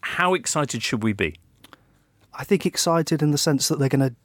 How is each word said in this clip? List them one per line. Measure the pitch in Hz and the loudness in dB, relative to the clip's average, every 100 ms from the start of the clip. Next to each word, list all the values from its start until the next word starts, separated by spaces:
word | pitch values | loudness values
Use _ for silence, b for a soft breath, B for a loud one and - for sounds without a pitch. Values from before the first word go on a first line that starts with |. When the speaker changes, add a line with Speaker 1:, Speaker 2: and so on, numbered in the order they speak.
Speaker 1:
how | - - 180 | -8 -2 0
excited | 185 - 156 143 123 | 0 0 -2 -2 -4
should | - 120 | -2 0
we | 110 | 0
be? | 101 82 78 _ _ - b b b b b b | 0 -4 -4 _ _ -20 b b b b b b
Speaker 2:
I | - | -16
think | - 202 175 | 0 0 0
excited | - - 165 160 160 | -2 0 0 0 2
in | 151 | 2
the | 143 | 2
sense | - 139 - | 2 0 0
that | 151 | 0
they're | 135 | 2
gonna | 143 135 120 | 2 0 -2